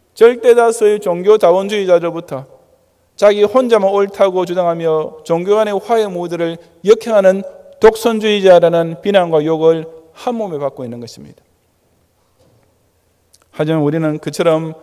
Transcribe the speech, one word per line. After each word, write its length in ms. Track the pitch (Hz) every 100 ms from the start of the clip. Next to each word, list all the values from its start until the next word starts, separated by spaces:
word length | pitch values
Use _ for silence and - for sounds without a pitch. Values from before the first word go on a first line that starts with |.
| _ -
절대 400 | 226 240 240 233
다수의 460 | 233 226 208 208
종교 360 | 208 175 180 214
다원주의자들부터 1080 | 185 180 196 208 190 175 170 165 170 139 135 _ _ _ _ _ _ -
자기 280 | 208 208
혼자만 480 | 208 247 254 226 196
옳다고 540 | 202 196 196 196 185 175
주장하며 720 | 175 175 170 165 156 156 -
종교 320 | - 165 180 208
간의 240 | 214 196
화해 280 | 196 233 214
모드를 500 | 175 175 170 170 170 - _
역행하는 600 | 185 226 233 214 190 196 196 - - -
독선주의자라는 1200 | 220 220 240 220 214 208 190 175 170 170 165 160
비난과 440 | 202 202 175 160 151
욕을 400 | 160 160 165 160 - -
한 200 | - -
몸에 240 | 233 208 151
받고 260 | 139 -
있는 160 | 123 120
것입니다. 440 | 117 - 139 - _ _ _ _ _ _ _ _ _ _ _ _ _ _ _ _ _ _ _ _ _
하지만 300 | - 156 160
우리는 360 | 147 160 160 151
그처럼 560 | 160 147 170 160 160 160